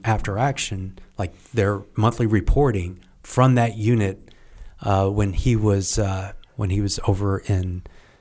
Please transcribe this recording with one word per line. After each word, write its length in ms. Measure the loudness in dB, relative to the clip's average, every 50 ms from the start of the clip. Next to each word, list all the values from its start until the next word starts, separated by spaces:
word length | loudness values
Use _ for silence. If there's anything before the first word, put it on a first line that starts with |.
| -2
after 340 | -2 -2 -2 -2 -4 -2 -2
action, 600 | -2 -2 -2 -4 -6 -6 -6 -8 -8 -10 -12 -16 -20 -14 _ -8
like, 240 | -8 -8 -8 -12 -20 -6 -2
their 280 | 0 0 0 0 -2 -6 -8 -2
monthly 300 | 0 0 0 2 0 0
reporting 720 | 2 2 2 4 4 4 4 4 2 0 -2 -4 -6 -8 -12 -18 -20 _ _ -18
from 320 | -4 0 4 4 4 4
that 220 | 4 2 0 -2 -2
unit, 560 | 0 2 2 2 2 0 -2 -6 -12 -20 -20 -20 -20 -20 -20 -20 -20 -20 -18 -8
uh, 260 | -2 0 2 2 2 2
when 220 | 2 0 0 0
he 240 | 0 0 2 2 2
was, 420 | 4 4 2 2 2 0 -2 -2 -2
uh, 360 | -2 -2 -2 -4 -6 -10 -12 -16 -18 _ _ -4
when 120 | -2 0
he 120 | 0 0
was 180 | 0 -2 -4 -2 0 0
over 320 | 0 2 0 0 -2 -2
in, 440 | -2 -2 -2 0 -2 -2 -6 -8 -10 -14 -18 -20 -20 _ _ _